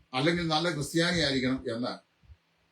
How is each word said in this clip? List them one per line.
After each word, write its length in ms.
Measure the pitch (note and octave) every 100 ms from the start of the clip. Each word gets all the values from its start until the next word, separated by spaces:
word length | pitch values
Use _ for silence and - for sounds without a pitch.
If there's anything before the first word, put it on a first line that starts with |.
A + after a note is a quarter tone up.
| _
അല്ലെങ്കിൽ 340 | B2+ D#3 F3 E3
നല്ല 260 | D#3 F3
ക്രിസ്ത്യാനിയായിരിക്കണം 920 | D3 C#3 E3 E3+ F3+ C#3+ C3+ B2+ C3 A#2+ A#2
എന്ന് 320 | B2 G2+ - _ - - _ _ _